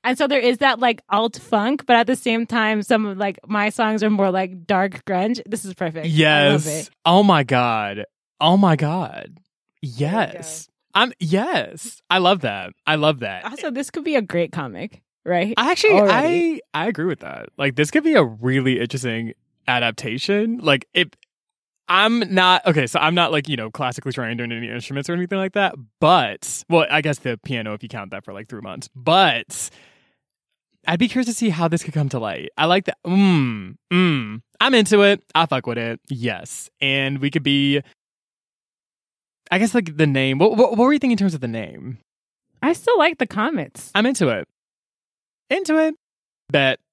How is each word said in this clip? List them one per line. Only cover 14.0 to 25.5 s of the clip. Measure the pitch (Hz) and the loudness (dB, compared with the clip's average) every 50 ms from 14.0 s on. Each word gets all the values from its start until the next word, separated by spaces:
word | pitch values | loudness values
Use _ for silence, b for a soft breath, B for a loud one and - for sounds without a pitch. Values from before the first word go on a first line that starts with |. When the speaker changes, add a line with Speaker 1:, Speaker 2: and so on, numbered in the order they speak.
| 294 | -6
Speaker 1:
be | 330 302 | -2 -2
a | 262 | -2
great | 208 175 - 175 170 156 | -2 -2 -4 -4 -4 -4
comic, | - 170 143 123 98 87 156 214 - _ _ _ _ _ _ | -6 -10 -10 -8 -10 -12 -14 -14 -16 _ _ _ _ _ _
right? | 165 180 175 175 208 226 | -2 -2 0 0 0 0
Speaker 2:
I | - 240 294 | 0 2 2
actually, | 359 - - 427 | 0 2 4 4
Speaker 1:
Already. | 403 269 208 196 214 240 285 330 349 349 339 330 311 - - _ - | 6 6 6 4 4 2 2 2 0 0 0 0 -2 -4 -10 _ -6
Speaker 2:
I, | 151 170 | -4 -4
I | 220 | -4
agree | 214 - 160 | -4 -4 -4
with | 185 147 - | -4 -6 -6
that. | - 76 67 58 55 - _ | -10 -14 -14 -14 -16 -16 _
Like, | - 139 139 123 | -2 -2 0 2
this | 131 151 147 | 2 0 2
could | - 302 294 | 2 0 2
be | 320 311 | 4 4
a | 226 151 | 4 4
really | 117 113 110 117 127 131 135 127 131 127 - | 4 -2 -4 -2 0 0 2 2 2 2 0
interesting | 120 117 - 131 127 123 113 113 117 113 - _ _ _ _ _ _ - | -2 -4 -6 -6 -4 -4 -4 -4 -6 -8 -10 _ _ _ _ _ _ -2
adaptation. | 123 123 120 117 107 - - 120 113 135 - - 202 208 220 226 233 240 | 0 0 0 -2 -4 -4 -8 -8 -6 -6 -2 -2 0 0 0 -2 -4 -2
Like, | 160 156 139 131 - _ _ | 2 2 2 2 0 _ _
it, | 180 175 - _ _ _ _ _ _ _ _ _ _ _ _ _ _ _ - | -2 -2 -2 _ _ _ _ _ _ _ _ _ _ _ _ _ _ _ -2
I'm | 175 190 208 220 233 240 214 - 185 | 0 2 2 2 0 0 -2 0 2
not, | 185 185 185 185 - - | 2 4 4 4 4 2
okay, | 196 156 151 131 | 2 2 2 0
so | 113 - 160 | 0 0 0
I'm | 147 160 170 | 2 2 2
not, | 175 170 117 | 2 2 2
like, | 139 151 139 156 | 0 -2 -2 -2
you | 147 | -6
know, | 120 110 110 | -6 -6 -10
classically | - - 143 127 123 - - 135 | -6 -6 -4 -4 -4 -6 -8 -8
trained | 120 - 120 113 117 117 | -6 -6 -6 -6 -6 -6
on | 120 117 | -6 -6
any | 117 117 117 113 | -6 -8 -8 -10
instruments | 117 120 113 - 135 139 143 - | -10 -10 -10 -8 -8 -8 -6 -4
or | 170 | -4
anything | 175 180 175 196 190 | -4 -4 -4 -4 -4
like | 190 190 | -4 -2